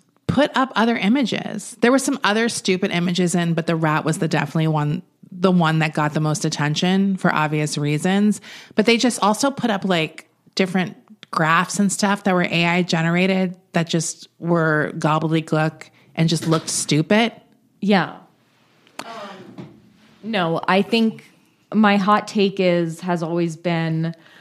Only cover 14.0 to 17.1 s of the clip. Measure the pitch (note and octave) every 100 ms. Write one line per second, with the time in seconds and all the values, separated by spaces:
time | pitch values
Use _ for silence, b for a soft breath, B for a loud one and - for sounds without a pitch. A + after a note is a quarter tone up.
14 | D#3+ - - - E3 E3+ D#3+ D3+ C#3 E3
15 | D#3 D#3 D#3+ D#3+ D#3 D#3 D#3+ - - b
16 | b b E3 E3 E3 D#3+ - - - D3
17 | D#3+